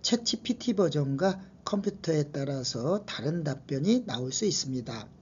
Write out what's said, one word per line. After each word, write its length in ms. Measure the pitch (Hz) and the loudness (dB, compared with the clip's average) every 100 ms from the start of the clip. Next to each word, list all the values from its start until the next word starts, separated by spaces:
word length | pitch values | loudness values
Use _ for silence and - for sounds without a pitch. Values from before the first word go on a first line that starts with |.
챗지피티 720 | - 233 - 226 - 240 - 196 | 2 0 0 -4 -2 -2 0 4
버전과 640 | 175 151 139 139 190 190 - - - | 4 4 2 2 2 0 -8 -12 -2
컴퓨터에 600 | 202 202 196 - 156 147 | 0 0 -2 0 2 2
따라서 720 | 143 139 139 120 117 127 202 202 | -2 -2 -2 -2 -2 0 0 -2
다른 380 | - 120 170 | -4 -2 0
답변이 600 | 147 - - 135 170 247 - | -2 -4 -4 0 4 4 2
나올 260 | 120 127 | -4 -4
수 140 | - 214 | 0 0
있습니다. 640 | 143 135 127 110 - - - | 0 -2 -4 -4 -10 -12 -18